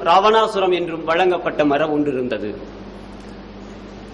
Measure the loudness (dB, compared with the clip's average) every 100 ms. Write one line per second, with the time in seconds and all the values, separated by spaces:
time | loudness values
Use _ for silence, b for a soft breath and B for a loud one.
0 | 4 6 6 4 4 2 2 2 0 -4
1 | 0 2 4 2 -2 2 2 4 2 2
2 | 0 0 -2 -4 -4 -8 -12 -16 -16 -16
3 | -18 -18 -18 -18 -18 -18 -16 -16 -16 -16
4 | -16